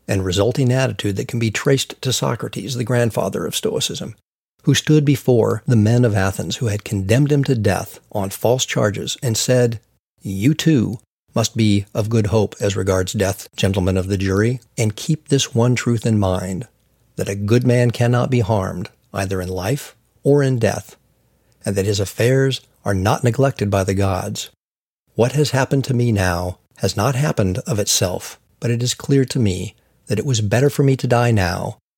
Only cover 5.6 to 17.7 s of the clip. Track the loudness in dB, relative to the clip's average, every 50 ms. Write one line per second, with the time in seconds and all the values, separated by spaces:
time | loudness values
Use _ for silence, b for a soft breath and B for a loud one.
5.6 | 0 2 4 4 4 4 4 4 4 4 2 2 0 0 -2 -4 -6 -6 -6 -4
6.6 | -4 -4 -4 -4 -6 -6 -4 -4 0 2 2 2 2 2 2 0 2 0 0 2
7.6 | 2 0 0 0 -2 -8 -12 -20 _ _ -6 -6 -6 -6 -4 -2 0 2 2 2
8.6 | 0 -2 -2 0 0 0 0 -2 -6 -8 -8 -6 -4 -4 -2 -2 0 2 2 2
9.6 | 2 0 -2 -4 _ _ _ _ _ _ _ _ -10 -8 -4 0 2 2 2 2
10.6 | 2 2 4 4 2 0 -4 -8 _ _ _ _ _ _ -2 -2 -2 -2 0 0
11.6 | 2 2 2 2 0 -2 -4 -4 -2 0 0 0 0 2 2 0 0 0 -4 -4
12.6 | -4 -2 -2 -2 0 0 0 0 0 -2 -2 -2 -2 -2 -2 -6 -10 -16 _ -2
13.6 | 0 0 2 2 0 0 0 0 0 0 -2 -2 0 0 2 2 2 0 0 -4
14.6 | -8 _ _ -2 -2 -2 -2 -4 -4 -4 -4 -4 _ 0 0 0 0 0 0 2
15.6 | 2 2 2 0 0 0 -2 0 0 0 2 2 2 2 0 -2 -4 -6 -6 -8
16.6 | -10 -12 _ _ _ _ _ _ _ _ _ -8 -6 -6 -6 -4 0 2 2 2
17.6 | 4 4